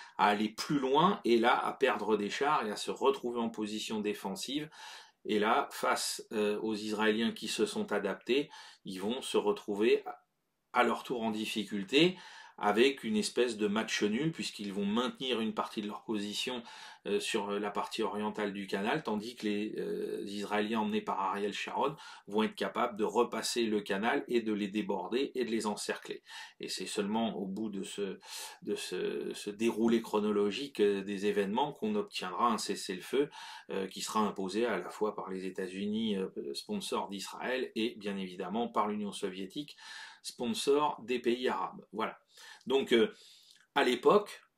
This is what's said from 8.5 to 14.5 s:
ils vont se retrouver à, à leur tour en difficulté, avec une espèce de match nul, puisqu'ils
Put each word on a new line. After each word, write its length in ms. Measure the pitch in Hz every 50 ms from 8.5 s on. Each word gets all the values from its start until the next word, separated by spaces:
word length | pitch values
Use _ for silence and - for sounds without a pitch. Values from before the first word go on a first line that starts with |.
| - - - - - - -
ils 160 | 101 95 92 95
vont 180 | 107 123 131
se 160 | - - -
retrouver 680 | 107 92 104 101 - - - 101 98 110 120 139 139 -
à, 180 | - - - _ _ _ _ _ _ _ _ _ _ -
à 100 | 123 120
leur 200 | 117 110 - -
tour 200 | - 131 117 113
en 80 | 110
difficulté, 840 | 107 107 110 104 - 113 101 - 110 101 95 - 131 147 165 185 185 - - - - - - - - - -
avec 420 | 104 98 110 135 139 135 - -
une 120 | 113 107
espèce 400 | 107 104 - - 120 123 123 110
de 100 | 104 107
match 360 | 101 101 110 107 - - - 110
nul, 300 | 104 107 123 156 165 160
puisqu'ils 400 | - 104 -